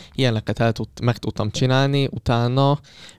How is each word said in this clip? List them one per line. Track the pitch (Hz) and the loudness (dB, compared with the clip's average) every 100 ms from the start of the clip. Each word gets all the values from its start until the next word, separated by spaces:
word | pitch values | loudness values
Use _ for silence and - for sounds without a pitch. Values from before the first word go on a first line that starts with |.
| - | -10
ilyeneket | - 127 110 - 107 | -2 0 0 -2 0
el | 117 | 0
tud-, | 113 113 - | -2 -6 -4
meg | 120 120 | -2 -2
tudtam | - - 107 | -4 -4 -4
csinálni, | - 127 131 139 139 135 | 0 2 2 2 0 -2
utána | 120 - 117 120 131 139 143 - - - | -4 -2 0 2 2 2 0 -4 -20 -20